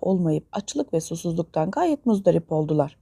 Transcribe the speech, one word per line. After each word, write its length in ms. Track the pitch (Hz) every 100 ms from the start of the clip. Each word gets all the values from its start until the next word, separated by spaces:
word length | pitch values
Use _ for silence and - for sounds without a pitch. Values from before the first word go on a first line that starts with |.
olmayıp 440 | - 190 165 151 -
açlık 420 | 202 - 285 285
ve 80 | 165
susuzluktan 720 | 160 165 175 170 165 160 160
gayet 340 | 285 349 294 240
muzdarip 460 | 202 190 170 -
oldular. 460 | 156 151 151 147 -